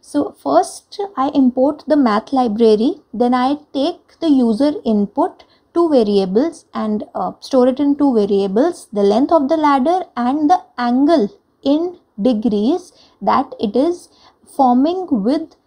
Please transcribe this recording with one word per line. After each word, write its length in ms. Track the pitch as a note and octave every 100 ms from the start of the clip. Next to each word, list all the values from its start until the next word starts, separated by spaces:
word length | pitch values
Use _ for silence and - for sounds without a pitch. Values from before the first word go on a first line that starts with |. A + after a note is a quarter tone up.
So 360 | - D4 - -
first 560 | - D4 F#4+ - _ - G4+ -
I 140 | C4+
import 480 | - B3+ B3+ C4+ D4+ -
the 100 | D4+
math 360 | B3 G#3 -
library, 680 | C4+ B3 G#3 A#3 G#3+ B3 G4 _
then 220 | G#3 A#3+
I 220 | B3 B3+ D4 _
take 440 | C#4+ D4 F4 _ _
the 100 | E4
user 440 | C4+ A#3 A3 C#4+ D4 A#3+
input, 580 | G#3 G3+ - - - - _ _
two 160 | E4+ E4+
variables, 720 | C#4 G#3+ G3+ F#3+ G3 D#4+ E4 _
and, 320 | A3+ A3 G#3+ D4
uh, 180 | - F#3 -
store 260 | - C4+ B3
it 140 | C4
in 160 | C#4+ C#4+
two 180 | C#4+
variables, 720 | A3+ G3+ G3+ G3 F#3+ D#4+ F4 -
the 100 | G3+
length 300 | G3+ G#3 D4
of 160 | E4 C4+
the 80 | D#4+
ladder 480 | D4+ C#4 C4 F4+ F4 -
and 320 | B3 D4 D4+
the 140 | F4+ F#4 -
angle 500 | A#3+ B3 D4 E4 G3+ - _ _
in 360 | C4+ D4 F4 F4 _ -
degrees 720 | G3+ G#3+ A3+ G#3 G#3+ F4+ - _ _ _
that 320 | G3 A#3+ C#4+ -
it 160 | G#3+ A#3+
is 320 | D#4 F4 - _ _ _ _
forming 600 | - C4 B3 D4 F#4 F4+
with 460 | C4 G3+ D#4+ D#4+ _